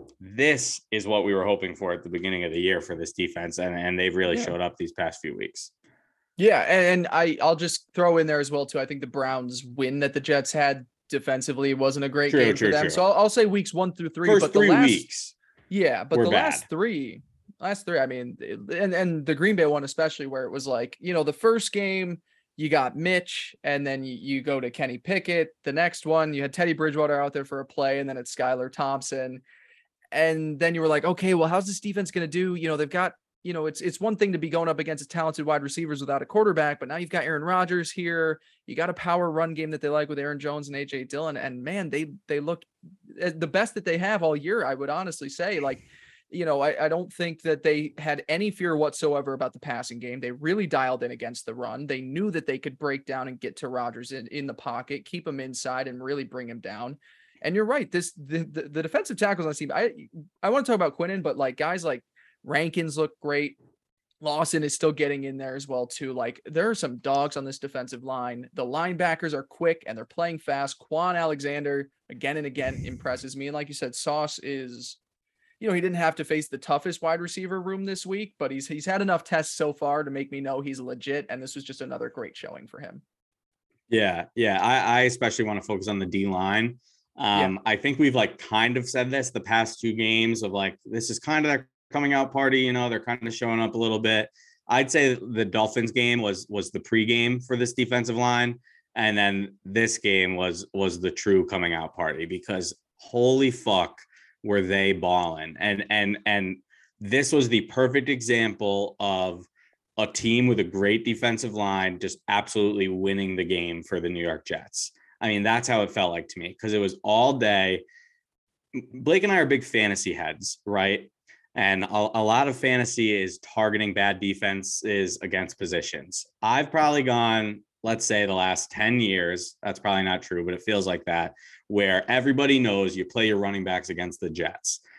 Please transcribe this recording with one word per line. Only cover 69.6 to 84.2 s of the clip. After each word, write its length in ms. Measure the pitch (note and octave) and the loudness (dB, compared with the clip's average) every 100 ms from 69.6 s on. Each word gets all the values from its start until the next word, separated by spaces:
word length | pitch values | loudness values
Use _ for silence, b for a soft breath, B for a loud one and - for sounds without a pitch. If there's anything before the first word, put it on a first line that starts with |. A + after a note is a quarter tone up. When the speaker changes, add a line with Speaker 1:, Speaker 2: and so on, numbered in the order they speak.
| E3+ E3 - | 2 2 -4
Speaker 2:
and 100 | A2+ | -10
they're 80 | |
playing 360 | A2 - E3+ D#3+ | -8 -4 -4 -4
fast. 400 | - C#3 C#3 - | -4 -4 -4 -8
Quan 340 | - D#3 F3+ | -6 -2 0
Alexander, 720 | F3 D#3+ D3 C#3+ D3 C#3+ C#3 C#3 _ - | 0 0 -2 -4 -4 -2 -4 -6 _ -20
again 260 | B2 C#3 D3+ | -6 -4 -4
and 80 | |
again, 300 | C#3+ C3 C3 | -6 -4 -4
Speaker 1:
<laughs> 100 | B2 | -4
Speaker 2:
impresses 520 | - B2+ C3+ B2+ C3+ C3+ | -8 -6 -6 -6 -8 -10
me. 100 | C#3 | -8
And 80 | |
like 140 | D3 C#3+ | -8 -8
you 60 | |
said, 200 | C#3+ B2+ | -8 -8
Sauce 460 | - D#3+ D3+ D3+ - | -6 -2 -2 -2 -6
is, 560 | C#3+ C#3 B2+ A#2+ B2 - _ _ _ _ _ _ | -8 -8 -8 -12 -16 -18 _ _ _ _ _ _
you 80 | A3 | -2
know, 60 | |
he 60 | F3 | 0
didn't 180 | F3+ F3 | 0 2
have 180 | D#3+ D#3+ | 0 0
to 80 | |
face 240 | D3 D#3 D3+ | -2 -2 -2
the 100 | C3 | -8
toughest 420 | - C#3+ F#3 E3 | -2 0 0 -4
wide 200 | E3 E3 | -2 -2
receiver 420 | F3 - F#3 F#3+ | -4 -8 -6 -6
room 220 | F3+ F#3+ | -6 -6
this 200 | G3 F#3+ | -6 -6
week, 300 | F#3 G3 G#3 - | -6 -6 -6 -6
but 100 | C3+ | -6
he's, 160 | C3+ C3+ | -6 -8
he's 200 | D3 F#3 | -6 -2
had 160 | F#3+ | 0
enough 200 | G3 E3+ | 2 0
tests 340 | - D#3+ D3+ - | 2 -2 0 -2
so 160 | D3+ | -2
far 300 | C#3+ C#3+ D3 | 0 0 0
to 80 | C#3+ | -2
make 220 | C#3 C#3 | -6 -8
me 80 | C#3 | -8
know 200 | C#3 C3+ | -4 -4
he's 200 | C#3 C3+ | -6 -8
legit. 460 | B2+ B2 C#3+ C#3+ - | -8 -8 -4 -4 -4
And 100 | B2+ | -10
this 140 | B2+ | -10
was 80 | C#3 | -12
just 180 | C#3 - | -14 -12
another 280 | D#3+ B2 A#2+ | -10 -8 -8
great 280 | B2+ A2 - | -8 -12 -12
showing 300 | - - - | -16 -16 -18
for 140 | - | -18
him. 220 | D3+ - - _ _ _ _ _ _ _ _ | -18 -18 -20 _ _ _ _ _ _ _ _
Speaker 1:
Yeah, 360 | A2+ G2+ E2+ | 2 2 0